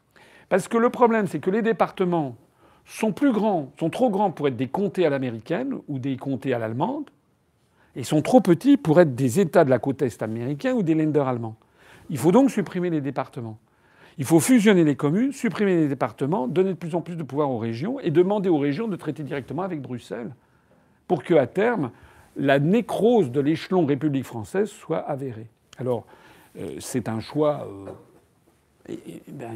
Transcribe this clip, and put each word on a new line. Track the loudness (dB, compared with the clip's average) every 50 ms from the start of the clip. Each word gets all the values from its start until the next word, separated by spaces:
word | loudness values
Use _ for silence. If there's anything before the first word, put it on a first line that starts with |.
| _ _ _ _ -20 -20 -20 -20 -6 0
Parce | 0 0 0
que | 0 0
le | 2 2 2
problème, | 2 4 4 4 4 2 0 0
c'est | -4 -4
que | -4 -2
les | -2 0 0
départements | 0 2 0 0 -2 0 -2 -2 0 0 0 -2 -2 -6 -12 _ _ _ _ _ _ _ _ _ -20
sont | -8 -4 -2 -2
plus | -2 2 2 2 2
grands, | 2 0 0 0 -2 -4 -6 -8 -4
sont | -4 -4
trop | 0 2 0 0
grands | 2 2 0 -2
pour | -2 0 -2
être | -2 0
des | 0 -6 -4
comtés | -2 -2 -4 -2 -2 0 0
à | 2
l'américaine | 2 0 -2 -4 -6 -8 -6 -6 -4 -4 -4 -6 -6 -8 -8 -8
ou | -8 -6
des | -4 -4 -6
comtés | -6 -4 -6 -6 -4 -2 -2 -2
à | -2
l'allemande, | -2 -4 -4 -2 -4 -4 -4 -6 -8 -12 _ _ _ _ _ _ _ _ _ _ _ _ _ _ _ _ -12
et | -10 -6
sont | 0 0 0 2
trop | 6 4 6
petits | 6 6 2 4 6 4 4
pour | 4 4 4 6 6
être | 6 6 4
des | 0 0 0 2 2
États | 0 2 4 4 4
de | 6
la | 4 2
côte | 2 -2 -4 -2 -2
est | -4 -4 -4 -8
américain | -6 -6 -6 -6 -6 -6 -4 -4 -2 -2
ou | 0 2
des | 2 2
Länder | 2 2 2 2 0 0
allemands. | 0 -2 -4 -6 -8 -10 _ _ _ _ _ -20 -20 -20 -20 -14 -10
Il | -8 0
faut | 2 4
donc | 6 6 4 4
supprimer | 2 0 -4 -4 -4 -4 -4 -2
les | -2 -2
départements. | -4 -4 -4 -6 -6 -8 -8 -12 -10 -10 -12 -14 _ _ _ _ _ _ _ _ -20 -20 -10 -8
Il | -2
faut | 4 4 4
fusionner | 6 6 4 6 6 6 6 6 6
les | 4 2
communes, | 2 0 0 2 2 0 -2 -2
supprimer | -4 -4 -4 -2 0 0 2 2
les | 2 2 2
départements, | 0 -2 -4 -4 -4 -4 -4 -2 -2 -2 -2
donner | -2 0 0 0 0
de | 0
plus | -6 -8 -6 -6
en | -6
plus | -6 -6 -10
de | -10 -10
pouvoir | -8 -4 -2 -2 -2
aux | -2 -4
régions | -4 -4 -6 -4 -6 -6 -6 -4
et | -4 0 4
demander | 4 4 4 2 0 2 2
aux | 2 2
régions | 2 0 -2 -2 -4
de | -6 -6
traiter | -6 -6 -8 -8 -8 -8
directement | -8 -8 -8 -8 -8 -8 -6 -6
avec | -6 -6 -8 -10
Bruxelles | -10 -12 -12 -10 -10 -10 -10 -10 -12 -12 _ _ _ _ _ _ _ _ _ _ _ _ _ _ -4
pour | -4 -4 0
que, | 4 4
à | 4 4 4
terme, | 0 0 0 0 0 -2 -4 -6 -6 -12 -20 -20 -20 -20 -20 _ -8
la | -4 2 4 4 4
nécrose | 4 4 2 2 2 0 -4 0 2 4 4 4 4 2 0
de | 0
l'échelon | 0 0 0 -2 -2 0 2 2 2
République | 2 0 0 0 -2 -2 -2 -4
française | -6 -8 -10 -10 -6 -2 -2 -2 -4
soit | -6 -14 -10 -6 -6 -6
avérée. | -4 -6 -8 -6 -6 -10 -10 -12 -16 -18 _ _ _ _ -14
Alors, | -10 -4 -4 -4 -4 -6 _ -20 -20 -20 -20 -20 -20 -20 _ _
euh, | -12 -12 -12 -10 -12
c'est | -12 -6 -6 -6 -4 -4
un | -6 -6
choix, | -8 -6 -2 0 0 0 0 -2 -8 -12 -14 -14 -14 -16 -16 -18 -20 _ _ _ _ _ _ _ _ _ _ _ _ _ _ _ _ -14
euh, | -14
é-, | -14 -14 -16
é-, | -18 -18 -18
ben, | -16 -16 -14 -12 -12 -12